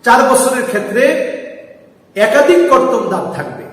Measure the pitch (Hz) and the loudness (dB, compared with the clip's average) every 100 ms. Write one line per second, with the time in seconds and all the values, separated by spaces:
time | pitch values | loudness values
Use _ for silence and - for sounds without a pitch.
0 | 240 247 - - - 254 226 208 - 214 | 4 2 4 2 0 -2 -4 -6 -4 0
1 | 277 - - - - - - - - _ | 0 0 -4 -8 -12 -18 -20 -20 -20 _
2 | _ 196 220 285 277 349 277 262 262 226 | _ -2 2 4 4 4 4 2 2 -2
3 | 190 190 - - - - - | -2 -4 -6 -10 -10 -12 -16